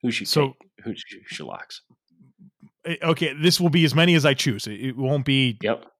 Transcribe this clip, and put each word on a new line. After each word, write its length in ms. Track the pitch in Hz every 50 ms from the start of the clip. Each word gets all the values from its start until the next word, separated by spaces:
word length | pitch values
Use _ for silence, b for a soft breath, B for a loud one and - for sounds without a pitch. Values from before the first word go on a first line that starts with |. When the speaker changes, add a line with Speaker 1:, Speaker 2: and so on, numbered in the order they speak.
| -
Speaker 1:
Who's 180 | 123 113 -
your 60 | 98
Speaker 2:
So 220 | - - 156 147 135
Speaker 1:
take? 80 | 131 _ _ _ _ _ -
Who's 180 | 113 110 - - -
your, 100 | - - _
who's 120 | - - -
your 100 | 78 60
locks? 320 | 50 50 - _ - - _ _ _ _ _ _ 85 85 113 131 _ _ - - _ _ - - _ _ _
Speaker 2:
Eh, 120 | 170 170 - -
okay, 300 | 165 165 - 170 151 135
this 260 | 147 151 180 165 -
will 120 | 185 175
be 120 | 143 175 160
as 80 | 151 123
many 200 | 151 165 180 170
as 120 | 160 135
I 80 | 151 139
choose. 320 | 131 - 147 107 101 -
It, 120 | 107 107 98 120 131
it 80 | 123
won't 280 | 120 139 131 147 147 127
be 320 | 143 139 135 131 123 113 104 -
Speaker 1:
Yep. 240 | 104 90 - - - _